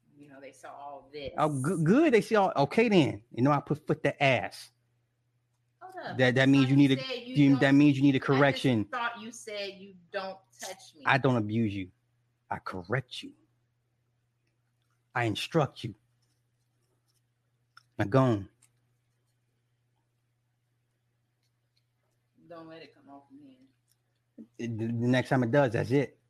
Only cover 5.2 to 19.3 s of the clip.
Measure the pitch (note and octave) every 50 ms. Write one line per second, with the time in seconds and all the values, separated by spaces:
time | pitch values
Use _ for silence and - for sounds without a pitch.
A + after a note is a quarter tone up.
5.2 | _ _ _ _ _ _ _ _ _ _ _ _ - - - F4 D4+ - - A#2
6.2 | B2+ B2+ B2 C3 C3+ C3+ C3+ C#3 C3+ B2+ C#3 C#3 C#3+ C3+ C3+ C3 - - - -
7.2 | - - - D3 C#3+ C#3 C#3 B2+ C#3+ C#3 C#3 C#3 D3 D3 C#3 C3+ C3+ C#3+ C3 C3
8.2 | - - C#3 C3 C#3+ C#3 C3 C3 - C#3 B2 A2 G2+ - - B3 A#3 A#3+ A#3+ G#3+
9.2 | G#3+ A3+ B3 - - A3 G#3 G3+ G3+ G3 F#3+ F#3 F#3+ G3+ F#3+ F3+ F3 _ - G3
10.2 | F#3+ F#3+ F#3+ - _ _ _ _ - G3 F#3 _ - - _ - - A#2+ B2+ C3+
11.2 | B2+ C3+ B2+ A#2+ G#2+ G#2 G#2+ A#2 A#2 G#2+ G2 G2+ F#2 F2+ _ _ _ _ _ _
12.2 | _ _ _ _ _ _ - - _ - - F#2 F2 - A2 C3+ - _ - -
13.2 | - - - _ _ _ _ _ _ _ _ _ _ _ _ _ _ _ _ _
14.2 | _ _ _ _ _ _ _ _ _ _ _ _ _ _ _ _ _ _ _ B2
15.2 | A#2+ A2+ G2+ - - - - E3 C#3+ - _ - - B2+ G2 _ _ _ _ _
16.2 | _ _ _ _ _ _ _ _ _ _ _ _ _ _ _ _ _ _ _ _
17.2 | _ _ _ _ _ _ _ _ _ _ _ _ _ _ _ - G#2 G2+ G2 C3+
18.2 | C3 B2+ A#2 G2+ F#2+ - _ _ _ _ _ _ _ _ _ _ _ _ _ _
19.2 | _ _